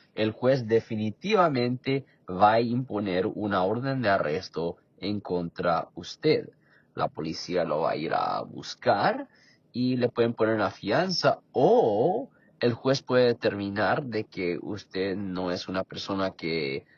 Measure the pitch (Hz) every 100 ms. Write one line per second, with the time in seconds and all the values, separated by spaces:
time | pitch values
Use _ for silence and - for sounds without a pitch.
0 | _ - 110 107 123 135 110 113 - 110
1 | 107 104 185 214 175 135 123 127 - 135
2 | - _ - 92 104 113 120 123 131 104
3 | 104 90 101 - 104 98 92 110 135 135
4 | 110 98 80 78 - - 85 - _ -
5 | 92 104 - 90 85 - 87 80 - -
6 | 87 - 151 139 - - _ _ _ -
7 | 76 - 78 80 - 87 82 76 78 69
8 | 76 - - - 50 67 71 - 127 104
9 | 156 247 285 _ _ _ _ - 127 127
10 | 120 - 117 120 110 110 95 - 92 123
11 | 190 180 147 - _ 110 151 240 143 104
12 | 147 214 277 _ _ - 120 117 131 135
13 | - 127 123 120 110 101 101 101 98 -
14 | 139 107 107 - 90 85 73 101 - 95
15 | 98 95 101 92 92 90 - 92 95 92
16 | - 98 95 - 82 82 71 69 -